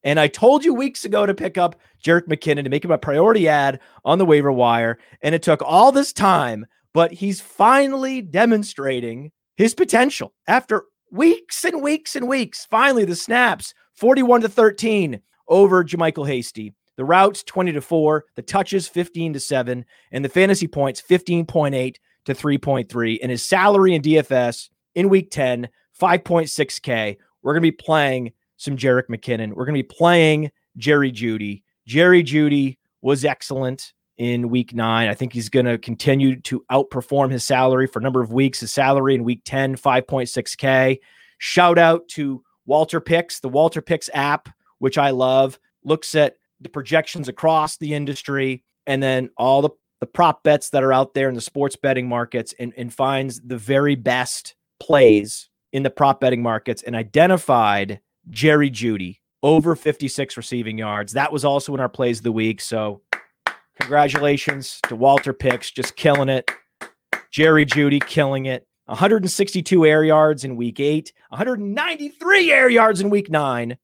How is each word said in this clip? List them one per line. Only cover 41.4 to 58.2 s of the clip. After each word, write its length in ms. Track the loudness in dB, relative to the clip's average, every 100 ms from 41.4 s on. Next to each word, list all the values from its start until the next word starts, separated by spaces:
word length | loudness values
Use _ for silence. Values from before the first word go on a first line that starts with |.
| -2 2 4 6
out 300 | 4 2 -4
to 340 | -8 -8 -8 _ _ -2
Walter 340 | 0 0 -4
Picks, 400 | 0 -2 -2 -10
the 80 | -4
Walter 340 | 0 0 0
Picks 280 | -6 -6 -4
app, 360 | -4 -2 -4 -6 _ _ _
which 180 | -2 0
I 140 | 0
love, 460 | 0 2 2 2 -4 _ _ -4
looks 280 | -4 -2 0
at 200 | 0 _ _ _
the 80 | -14
projections 600 | -14 -2 -2 -2 -10 -12
across 480 | -2 0 0 -2 -8
the 160 | -8
industry 720 | -6 -6 -10 -6 -4 -4 -6 _ _ -6
and 160 | -2
then 280 | 0 -2 -4 -2
all 240 | 2 4
the, 80 | 2 _ _ _
the 40 | -8
prop 380 | 2 2 4
bets 280 | 2 2 0
that 120 | 0
are 80 | 2
out 220 | 2 0
there 160 | -2 -2
in 60 | -4
the 40 |
sports 380 | -8 -4 -6 -2
betting 280 | -2 -2 -2
markets 480 | -4 -4 -6 -8 -10
and, 140 | -12 -10
and 180 | -14
finds 460 | -2 -2 0 -6 -10
the 160 | -12 -10
very 400 | 0 2 2 0
best 600 | 0 0 -2 -8 -14 _ _ _
plays 680 | 2 6 8 6 0 -12 -18 _ _
in 120 | -4
the 60 | -4
prop 300 | 2 2 2
betting 240 | 0 0
markets 400 | -2 -4 -6 -8
and 140 | -8 -8
identified 1040 | -2 2 4 2 2 2 2 0 -4 -10 _ _